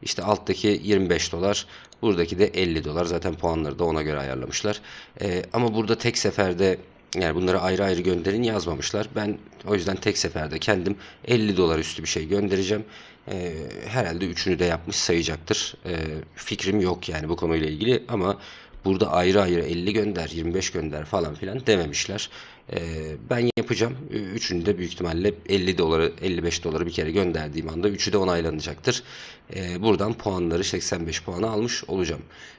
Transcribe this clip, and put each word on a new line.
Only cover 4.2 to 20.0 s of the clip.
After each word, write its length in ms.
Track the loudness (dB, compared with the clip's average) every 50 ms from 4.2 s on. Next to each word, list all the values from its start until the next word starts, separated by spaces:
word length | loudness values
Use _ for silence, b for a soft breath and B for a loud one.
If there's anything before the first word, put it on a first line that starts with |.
| -4 -4 -4 -6 -6 -6 -4 -2 -2 -2 -2 -4 B B B B B B -8 -6
Ee, 220 | -4 -2 -2 -2 -2 -2
ama 220 | 0 2 2 2 2
burada 240 | 2 2 2 0 0
tek 200 | 0 0 0 2
seferde 600 | 0 0 2 2 2 2 4 4 4 4 4 2 -2 -10 -20 -20 -14 -6 -2
yani 200 | 0 0 2 2
bunları 260 | 2 2 4 4 4
ayrı 240 | 2 2 2 2 2
ayrı 160 | 2 2 2
gönderin 420 | 2 2 2 2 2 0 2 2
yazmamışlar. 680 | 2 0 0 0 -2 -2 -2 -2 -2 -2 -2 -2 -2 -2 -4
Ben 220 | -2 -2 -2 -4 -6 -8 -16 -20 -10 -2
o 80 | 0 0
yüzden 220 | 2 2 0 -2
tek 220 | 0 0 0 0 0
seferde 400 | 0 -2 -2 -4 -4 -4 -4 -2
kendim 380 | 0 2 2 2 2 0 -2 B B B B B -2
elli 320 | 2 2 4 4 4 4
dolar 220 | 4 4 4 4 2
üstü 240 | 0 -2 -6 -6
bir 60 | -4 -4
şey 200 | -4 -4 -2 0
göndereceğim. 560 | 0 2 2 2 2 2 2 0 0 -2 -4 B B B B B B B -10 -8
Ee, 220 | -6 -6 -4 -6 -6 -8 -8 -10 -10 -12 -10
herhalde 400 | -4 -2 0 0 0 -2 -2 -4
üçünü 320 | -4 -4 -2 0 0 2 4
de 60 | 4
yapmış 320 | 2 2 0 -2 -4 -4
sayacaktır. 800 | -2 0 2 2 2 2 0 -4 -4 -2 -2 -2 -2 -2 -6 -8 -10 -8
Ee, 100 | -6 -4 -4 -4 -4 -6 -8 -10 -12 -14
fikrim 460 | -14 -8 -6 -6 -2 0 2 2 4
yok 280 | 4 2 0 -2 -4 -4
yani 200 | -4 -4 -2 -2
bu 80 | -2
konuyla 320 | 0 0 2 2 2 2 0
ilgili 360 | -2 0 2 2 2 2 0 -2
ama 300 | -2 0 2 2 0 B B B B B B B B -2 0
burada 280 | 2 4 4 4 4
ayrı 300 | 4 4 6 6 6 6
ayrı 180 | 6 4 4 2
elli 320 | 2 0 -2 -2 0 0
gönder, 380 | 2 2